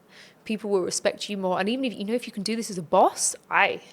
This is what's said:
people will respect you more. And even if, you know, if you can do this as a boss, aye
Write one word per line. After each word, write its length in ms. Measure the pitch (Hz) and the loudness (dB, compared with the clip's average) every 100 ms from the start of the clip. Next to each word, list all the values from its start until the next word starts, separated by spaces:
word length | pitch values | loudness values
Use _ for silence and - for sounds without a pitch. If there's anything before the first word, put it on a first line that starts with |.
| _ - - _ - | _ -20 -20 _ -6
people 240 | 220 208 | -6 0
will 120 | 202 | 0
respect 480 | 175 - 208 - - | 0 0 0 -2 -4
you 80 | 202 | -4
more. 220 | 185 180 | -2 0
And 80 | 196 | 0
even 160 | 254 | 0
if, 100 | 269 | -2
you 120 | 196 202 | -4 -4
know, 80 | |
if 120 | 240 240 | -4 -4
you 80 | |
can 100 | 220 | -8
do 120 | 196 226 | -4 -4
this 140 | 220 | -4
as 80 | 190 | -6
a 60 | |
boss, 520 | 160 185 - - - - - | 0 6 6 4 -2 -4 -2
aye 320 | 165 196 - - | 2 2 0 -10